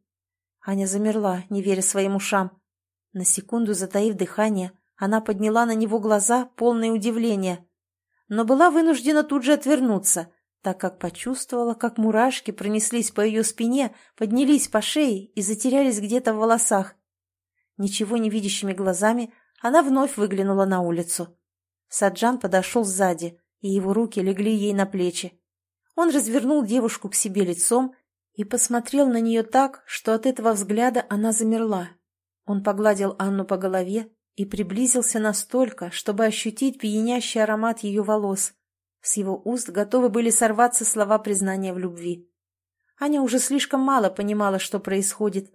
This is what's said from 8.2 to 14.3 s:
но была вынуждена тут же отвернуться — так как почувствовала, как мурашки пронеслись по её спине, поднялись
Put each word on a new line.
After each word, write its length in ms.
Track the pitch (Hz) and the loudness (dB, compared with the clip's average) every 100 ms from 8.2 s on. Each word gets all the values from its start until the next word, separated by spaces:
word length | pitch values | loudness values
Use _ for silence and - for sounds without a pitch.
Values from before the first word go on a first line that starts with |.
| - | -6
но 160 | 208 | -2
была 260 | 226 269 349 | 2 6 6
вынуждена 540 | 311 330 269 247 302 | 6 4 2 2 2
тут 200 | 302 277 247 | 2 0 2
же 80 | |
отвернуться — 720 | 294 262 294 254 196 196 180 170 _ _ _ 196 | 2 4 2 2 0 0 -2 -4 _ _ _ -6
так 140 | 185 | -4
как 180 | 185 - | -6 -6
почувствовала, 800 | - - 240 262 - 247 233 226 | -10 -8 -8 -8 -6 -4 -2 -2
как 240 | 233 233 | -4 0
мурашки 500 | 220 220 254 254 - | 2 4 2 0 -8
пронеслись 640 | 208 202 214 214 240 - | -8 -2 -2 0 -2 -2
по 100 | - | 0
её 220 | 214 220 | 0 2
спине, 500 | 220 - 233 262 240 - _ - | -2 -2 0 0 -2 -4 _ -6
поднялись 500 | 220 | -2